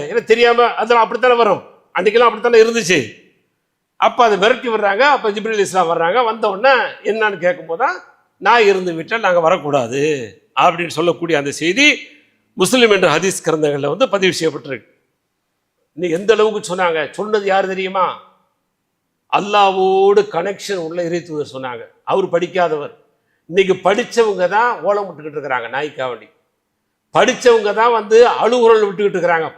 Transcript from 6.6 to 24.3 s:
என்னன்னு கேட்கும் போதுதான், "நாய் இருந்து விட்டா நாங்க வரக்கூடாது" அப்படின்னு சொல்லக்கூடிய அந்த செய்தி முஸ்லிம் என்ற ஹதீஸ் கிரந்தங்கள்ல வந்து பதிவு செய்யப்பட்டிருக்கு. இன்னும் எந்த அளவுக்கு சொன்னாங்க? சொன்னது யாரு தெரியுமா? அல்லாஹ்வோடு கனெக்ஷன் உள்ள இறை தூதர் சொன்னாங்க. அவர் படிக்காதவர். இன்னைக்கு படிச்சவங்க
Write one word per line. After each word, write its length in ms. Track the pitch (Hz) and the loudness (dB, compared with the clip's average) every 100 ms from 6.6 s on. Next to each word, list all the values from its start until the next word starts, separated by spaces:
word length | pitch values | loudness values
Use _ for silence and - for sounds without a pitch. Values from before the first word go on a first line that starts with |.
| 262 269 196 - | 2 2 0 -6
என்னன்னு 360 | - 220 214 190 | -6 -2 -2 0
கேட்கும் 280 | 175 170 165 | -2 -2 -6
போதுதான், 340 | 165 269 359 - _ _ _ | -4 -4 -4 -14 _ _ _
"நாய் 300 | 190 240 208 | 0 4 4
இருந்து 260 | 190 185 | 2 -2
விட்டா 260 | 160 160 220 | -6 -6 -4
நாங்க 220 | 202 175 | 0 2
வரக்கூடாது" 960 | 160 180 143 143 117 135 151 147 110 95 _ - | 2 0 0 -2 -2 -2 -2 -4 -8 -16 _ 0
அப்படின்னு 280 | 165 165 170 | 0 0 -4
சொல்லக்கூடிய 500 | 135 170 165 170 151 | -2 -2 -2 -2 -2
அந்த 120 | 143 | -2
செய்தி 560 | - 156 196 294 269 - _ _ _ _ | -4 -2 2 2 0 -6 _ _ _ _
முஸ்லிம் 360 | - 180 254 233 | -4 0 4 4
என்ற 280 | 196 180 151 | 4 2 2
ஹதீஸ் 260 | 185 180 | -2 -4
கிரந்தங்கள்ல 440 | - 156 151 143 143 | -4 0 0 -2 -4
வந்து 200 | 170 262 | -2 -2
பதிவு 240 | 196 185 151 | 0 -2 0
செய்யப்பட்டிருக்கு. 460 | 160 139 143 123 - _ _ _ _ _ _ _ _ _ _ | -4 -4 -10 -12 -14 _ _ _ _ _ _ _ _ _ _
இன்னும் 260 | - 175 160 | -10 -6 -2
எந்த 120 | 202 | 0
அளவுக்கு 420 | 214 214 208 - 185 | 2 2 -2 -8 -2
சொன்னாங்க? 340 | 180 160 143 | -2 -2 -4
சொன்னது 360 | - 208 214 196 | -8 -4 -2 0
யாரு 220 | 190 190 | 0 0
தெரியுமா? 540 | 190 185 190 170 120 - _ _ _ _ _ _ _ _ _ _ 147 | -4 -6 -2 -2 -4 -14 _ _ _ _ _ _ _ _ _ _ -4
அல்லாஹ்வோடு 840 | 202 208 196 190 185 190 196 202 - | 0 2 2 2 2 4 4 4 0
கனெக்ஷன் 440 | 160 185 196 - 190 | -4 -6 -8 -8 -8
உள்ள 280 | 160 175 | -6 -6
இறை 180 | 170 170 | -4 -6
தூதர் 300 | 151 151 127 | -6 -8 -8
சொன்னாங்க. 340 | 131 131 117 107 _ | -10 -12 -12 -16 _
அவர் 200 | - 175 | -4 -2
படிக்காதவர். 680 | 190 170 175 180 175 151 143 - _ _ _ _ - | 0 -2 -2 -2 -2 -2 -8 -14 _ _ _ _ -4
இன்னைக்கு 480 | 175 190 185 180 | 0 0 0 0
படிச்சவங்க 540 | 208 233 233 226 | 0 -2 0 0